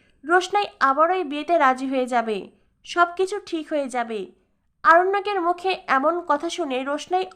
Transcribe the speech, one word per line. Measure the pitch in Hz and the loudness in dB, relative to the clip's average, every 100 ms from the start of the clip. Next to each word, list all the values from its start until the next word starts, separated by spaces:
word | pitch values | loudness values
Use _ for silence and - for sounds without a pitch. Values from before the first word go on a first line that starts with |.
| _ _ 277 | _ _ 0
রোশনাই | 359 359 415 403 - | 0 2 -2 -2 -2
আবারও | 269 269 330 | 0 4 2
এই | 370 | 2
বিয়েতে | 285 294 302 330 | -2 -6 0 4
রাজি | 269 254 269 | 4 2 -2
হয়ে | 269 254 | -2 0
যাবে, | 247 226 202 - _ _ _ | -2 -2 -6 -8 _ _ _
সব | - 349 349 349 | -4 0 2 0
কিছু | 381 403 403 | -4 -4 -8
ঠিক | 320 302 | -8 -4
হয়ে | 302 277 | -4 -2
যাবে।" | 247 226 214 185 - _ _ _ _ | -4 -4 -6 -10 -16 _ _ _ _
আরণ্যকের | 302 330 381 403 403 392 | 4 6 6 0 0 -2
মুখে | 339 349 381 370 - | -2 -2 -2 -4 0
এমন | 269 302 349 339 | 0 2 -2 -2
কথা | 285 339 | -2 -2
শুনে | - 302 254 | -6 -4 -4
রোশনাই | 269 294 - 359 370 | -4 -6 -2 -2 -2